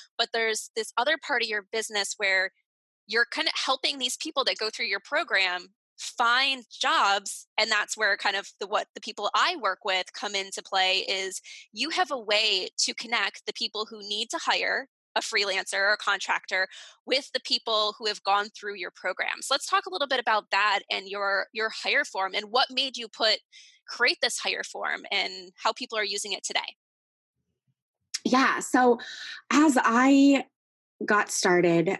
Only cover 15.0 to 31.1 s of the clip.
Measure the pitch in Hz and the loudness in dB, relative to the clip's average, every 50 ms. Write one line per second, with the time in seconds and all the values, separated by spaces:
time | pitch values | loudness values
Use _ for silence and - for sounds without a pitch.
15 | _ _ - 226 - - 226 208 202 202 185 190 180 - 196 196 196 202 208 - | _ _ -6 -4 -4 0 0 0 0 0 0 -2 -2 -2 -2 0 2 2 2 2
16 | - 208 202 190 - - 180 170 - - 196 185 190 - - - - - - _ | 2 0 0 0 0 -2 -2 -2 -2 -2 -2 -2 -2 -2 -4 -18 -20 -20 -20 _
17 | - - 247 294 269 - - 254 - - 247 226 - 233 220 214 214 214 214 - | -4 -2 -2 -2 -2 -4 -8 -8 -4 -4 -4 -4 -2 0 0 0 0 0 -4 -4
18 | 226 214 208 - - 196 196 202 202 220 - - 202 208 202 196 175 - _ - | -4 -4 -4 -2 0 0 0 0 0 -2 -8 -10 -10 -10 -8 -8 -10 -12 _ -6
19 | - 185 - - - - - - - - 269 277 - - 370 392 - 381 370 330 | -6 -6 -4 -2 -4 -4 -4 -4 -2 -2 -2 -2 0 0 0 0 0 -2 -4 -4
20 | 285 254 269 247 233 247 220 208 - - 208 196 208 214 196 202 - - 214 202 | -2 0 -2 0 2 2 0 0 0 0 0 2 2 2 2 0 -2 -2 -6 -6
21 | 190 196 196 202 196 196 196 190 - - - 220 220 220 214 - - 196 226 277 | -4 -6 -6 -2 -2 0 0 0 -2 -4 -4 -4 -2 -2 -4 -4 -2 0 2 2
22 | 294 - - 190 190 190 185 202 214 202 214 254 240 - 254 254 277 262 240 240 | 0 0 -2 -4 -4 -2 -2 -4 -6 0 2 2 2 2 0 -4 -4 -4 -4 -10
23 | 233 208 - - 233 220 202 - _ _ - - - - _ _ _ - - - | -12 -10 -4 0 2 2 2 0 _ _ -20 -20 -20 -20 _ _ _ -12 -2 0
24 | 240 277 349 - 262 233 - - - 196 185 - 190 - - 196 202 - - - | 2 2 2 2 -2 -2 -2 -2 -4 -4 -4 -4 -6 -8 -8 -4 -4 -4 -4 -4
25 | - - 202 196 190 190 190 190 180 185 _ - - 277 233 - 247 - 226 214 | -4 -4 -2 -2 -2 -2 -6 -12 -16 -18 _ -4 -2 -2 -2 -2 -8 -6 -4 -4
26 | 208 202 202 202 - 208 190 - - - 190 - - - - _ _ _ _ _ | -2 -2 -4 -6 -4 -6 -6 -6 -6 -4 -4 -4 -4 -4 -12 _ _ _ _ _
27 | _ _ _ _ _ _ _ _ _ _ _ _ _ _ _ _ _ _ _ _ | _ _ _ _ _ _ _ _ _ _ _ _ _ _ _ _ _ _ _ _
28 | _ _ - - - 202 247 262 269 214 143 123 220 - - 254 254 247 233 240 | _ _ -10 -4 -2 2 2 4 4 2 0 -2 -4 0 2 4 6 6 4 2
29 | - - - - - - - - - - 247 285 311 320 247 254 - 226 226 240 | -2 -14 -14 -14 -14 -14 -14 -14 -4 2 4 6 6 6 6 4 2 4 4 6
30 | 262 277 277 277 277 277 277 254 - _ _ _ _ _ _ _ _ _ _ - | 6 8 8 8 8 8 6 6 2 _ _ _ _ _ _ _ _ _ _ -8
31 | 214 - | 0 2